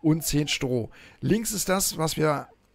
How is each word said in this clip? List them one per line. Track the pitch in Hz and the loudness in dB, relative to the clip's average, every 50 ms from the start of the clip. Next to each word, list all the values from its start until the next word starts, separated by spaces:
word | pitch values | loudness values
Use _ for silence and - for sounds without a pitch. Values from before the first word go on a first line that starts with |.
und | - 160 156 165 151 | 4 2 2 2 0
zehn | - - 147 151 143 | 0 0 0 0 0
Stroh. | - - - 131 127 123 110 - - - - - - _ | -2 -2 -2 -2 0 -2 -2 -4 -10 -18 -20 -20 -16 _
Links | - 127 165 226 233 214 220 | 0 2 2 2 2 -2 -4
ist | 190 - - | -4 -2 0
das, | 185 196 190 - - 170 | 0 0 0 -2 -2 -2
was | 160 160 - - | -2 -2 0 0
wir | 151 156 147 135 127 - - _ _ _ _ | 2 2 2 0 -4 -10 -18 _ _ _ _